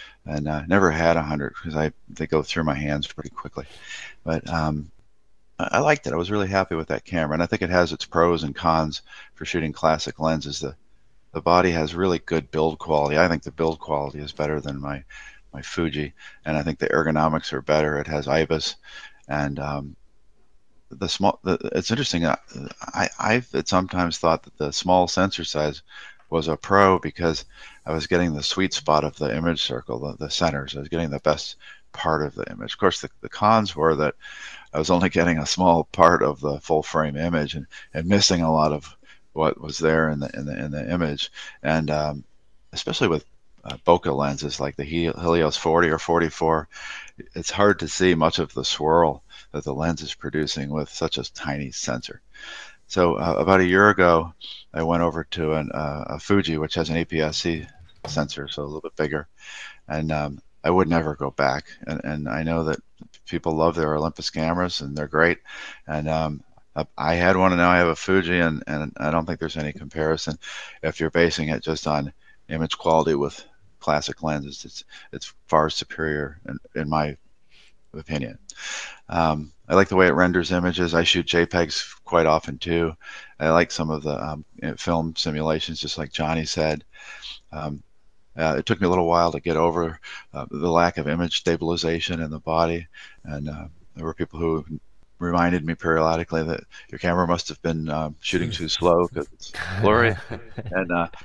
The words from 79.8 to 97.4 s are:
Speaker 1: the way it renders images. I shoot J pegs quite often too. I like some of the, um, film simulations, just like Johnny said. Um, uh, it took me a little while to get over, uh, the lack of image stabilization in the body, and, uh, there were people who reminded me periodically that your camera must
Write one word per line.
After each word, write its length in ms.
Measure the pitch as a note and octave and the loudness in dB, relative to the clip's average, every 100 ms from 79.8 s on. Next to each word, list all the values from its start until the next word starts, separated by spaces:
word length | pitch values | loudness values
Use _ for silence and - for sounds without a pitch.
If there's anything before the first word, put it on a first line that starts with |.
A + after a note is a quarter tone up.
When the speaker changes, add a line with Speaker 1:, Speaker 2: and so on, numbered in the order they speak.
| G2 | 6
Speaker 1:
the 80 | F#2+ | 6
way 100 | F2+ | 6
it 60 | |
renders 400 | D2 F2+ F2+ E2 | 6 4 2 0
images. 400 | F2+ F2+ E2+ E2+ | 0 0 0 2
I 100 | E2 | 2
shoot 220 | E2+ F#2 E2 | 2 2 2
J 200 | F2 E2+ | 2 2
pegs 500 | F2+ D#2+ - - - - | 2 0 -2 -8 -12 0
quite 200 | F2 D#2+ | 2 4
often 320 | D#2 - C2+ | 2 0 -8
too. 380 | E2+ E2 E2 D#2+ - - - - | -2 0 0 -4 -16 -18 -16 -4
I 100 | D#2+ | 4
like 220 | E2 F2 | 4 4
some 180 | - D#2 | 0 -4
of 140 | D#2 | -4
the, 180 | D2 C2+ | -4 -4
um, 220 | D#2 D2+ D2+ - D#2+ - | -6 -10 -12 -10 -10 -6
film 380 | - E2 E2 D#2+ | -2 0 0 -4
simulations, 640 | E2 D2+ D#2 D#2+ - D#2+ | -4 -2 0 -2 -2 -8
just 160 | D2 - | -8 -8
like 160 | C#2+ | -8
Johnny 320 | - D#2 E2 D#2 | -4 -2 -2 -2
said. 400 | - D#2 D2 - - - - - - - | -2 0 -2 -8 -20 -20 -16 -16 -16 -16
Um, 320 | D#2 D#2 C#2+ - - - - - - | -10 -8 -10 -14 -20 -20 -20 -14 -2
uh, 180 | D#2+ C#2+ | 0 0
it 80 | - | 0
took 160 | F2 | 2
me 60 | F#2 | 2
a 20 | |
little 180 | F#2 E2+ | 4 4
while 240 | E2+ E2+ | 4 4
to 60 | D#2 | 2
get 180 | F2 D#2 | -2 2
over, 420 | E2+ E2 E2 E2+ - - - | 2 2 -2 -4 -14 -18 -14
uh, 140 | C#2+ - | -12 -10
the 220 | D2 E2+ | -4 2
lack 260 | E2+ F2 E2+ | 4 4 2
of 100 | C#2+ | -2
image 300 | E2 E2+ - | 0 -2 -2
stabilization 840 | - E2+ E2 E2+ E2 E2 - E2 | 0 0 0 -2 0 -2 -2 -4
in 100 | D#2+ | -6
the 80 | D2+ | -6
body, 480 | D#2+ D#2+ E2 E2+ E2 - - - - | -2 2 2 0 -6 -16 -20 -18 -12
and, 240 | C#2+ D2+ | -8 -8
uh, 180 | D2+ D#2+ - - - | -10 -12 -18 -20 -10
there 100 | D#2+ | -8
were 80 | |
people 260 | - E2+ D#2+ | -6 -6 -4
who 260 | E2 D#2+ D2+ D#2 - - - - | -2 -2 -4 -12 -14 -20 -20 -8
reminded 440 | F2 F2 F2 F2 | 0 4 4 2
me 100 | D#2 | -2
periodically 680 | E2 E2+ D#2+ D#2+ E2 E2+ E2 | -4 2 2 4 2 0 -2
that 180 | D#2+ - - - - | -2 -4 -10 -20 -18
your 100 | - | -6
camera 260 | F2+ F2 E2+ | 0 2 2
must 200 | F2 | 0